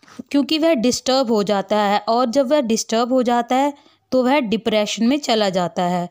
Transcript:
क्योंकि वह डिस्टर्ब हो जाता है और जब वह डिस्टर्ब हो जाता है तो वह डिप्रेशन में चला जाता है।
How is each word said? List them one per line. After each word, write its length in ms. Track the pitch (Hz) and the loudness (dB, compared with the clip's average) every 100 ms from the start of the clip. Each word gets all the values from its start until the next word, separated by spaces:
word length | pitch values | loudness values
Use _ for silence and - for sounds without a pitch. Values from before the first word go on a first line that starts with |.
| - - - | -20 -20 -4
क्योंकि 280 | 285 262 311 | -2 0 0
वह 160 | 320 | 2
डिस्टर्ब 560 | 302 247 233 - 262 233 | 2 0 0 0 0 2
हो 120 | 220 | 0
जाता 360 | 202 202 190 214 | 0 -2 0 0
है 200 | 202 202 | 2 0
और 280 | - 233 254 | 0 0 0
जब 220 | 277 254 | 0 2
वह 120 | 269 | 0
डिस्टर्ब 520 | 233 226 - 226 240 | 2 -2 -2 -2 0
हो 100 | 262 | 0
जाता 340 | 240 240 240 254 | 2 0 0 0
है 160 | 285 285 _ _ _ | 0 -4 _ _ _
तो 100 | 254 | 0
वह 180 | 247 294 | 2 0
डिप्रेशन 640 | 226 220 233 214 208 - 226 | 0 -2 0 -2 -2 0 0
में 120 | 294 | 0
चला 300 | 294 220 202 | 0 0 0
जाता 320 | 185 175 190 | 0 -2 -2
है। 260 | 180 180 175 | -2 -2 -6